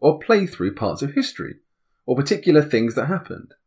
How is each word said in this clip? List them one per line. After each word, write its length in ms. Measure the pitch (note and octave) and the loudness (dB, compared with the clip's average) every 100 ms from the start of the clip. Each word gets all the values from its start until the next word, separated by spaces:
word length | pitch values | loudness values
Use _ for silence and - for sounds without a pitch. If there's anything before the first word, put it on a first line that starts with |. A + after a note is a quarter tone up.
or 180 | C#3 - | 0 2
play 260 | - G#3+ F3+ | 2 0 0
through 280 | - F#2+ - | -4 -6 -4
parts 260 | G#2 E2 | -4 -4
of 120 | C#3+ | -4
history, 420 | C4+ B3+ - - - _ _ _ _ - | -4 -4 -6 -12 -14 _ _ _ _ -4
or 100 | B2+ | -2
particular 460 | C#3+ F#3+ F3+ D3+ | 0 0 4 4
things 340 | D3 A2+ A2+ - | 4 2 0 -2
that 120 | C3 | -4
happened. 460 | F#3+ - - - _ | -4 -8 -16 -18 _